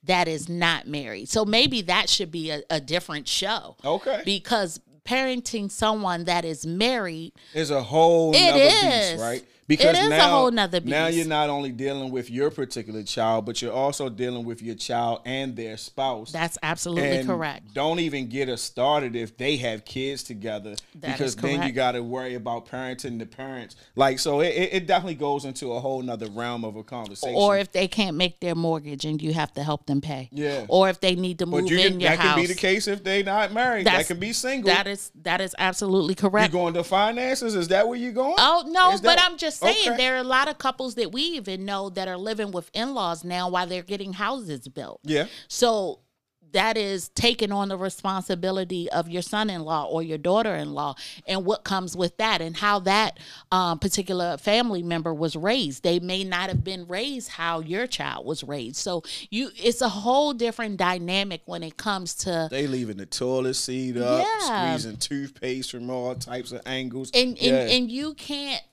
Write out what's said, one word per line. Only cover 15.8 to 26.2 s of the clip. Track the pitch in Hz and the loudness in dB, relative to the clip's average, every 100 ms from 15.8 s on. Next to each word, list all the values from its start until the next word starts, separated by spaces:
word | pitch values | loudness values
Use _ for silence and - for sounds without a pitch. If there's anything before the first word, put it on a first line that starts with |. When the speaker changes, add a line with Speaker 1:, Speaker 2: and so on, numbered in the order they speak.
| - - 135 117 117 | -12 -4 -2 -2 -6
Speaker 1:
That's | 160 165 - | -4 -4 -2
absolutely | 156 170 175 170 139 135 | -4 -2 -2 0 2 2
Speaker 2:
And | 131 | 0
Speaker 1:
correct. | 170 156 - 107 | -2 -2 -6 -8
Speaker 2:
don't | 113 151 170 | -2 0 2
even | 165 139 123 | 0 -2 -6
get | 127 131 | -2 -2
us | 117 | -2
started | - - 131 147 131 117 | -6 0 2 4 0 -4
if | 113 - | -6 -2
they | 131 147 | 0 0
have | 123 110 | -2 -4
kids | - 131 135 135 | -8 -6 -4 -6
together, | - 110 110 107 104 104 _ 160 | -10 -10 -8 -8 -8 -14 _ -12
Speaker 1:
That | 135 | -8
Speaker 2:
because | 135 135 | -4 -4
Speaker 1:
is | 104 | -2
Speaker 2:
then | 135 | -2
you | 135 | -2
Speaker 1:
correct. | 170 123 | -2 0
Speaker 2:
gotta | 127 123 | 0 0
worry | 120 127 127 123 | -4 -6 -6 -8
about | 113 117 117 | -6 -8 -8
parenting | 127 131 127 135 117 | -10 -8 -8 -8 -8
the | 113 | -10
parents. | - 135 131 113 - - - | -12 -12 -10 -14 -20 -12 2
Like, | 135 131 | 2 4
so | 160 143 | 0 2
it, | 170 | 2
it, | 139 180 | 2 0
it | 190 175 | 0 2
definitely | 185 185 151 | 2 2 -4
goes | 143 143 139 | -2 -2 -4
into | 127 135 | -8 -6
a | 117 | -4
whole | 131 131 | -4 -4
nother | 127 117 | -4 -6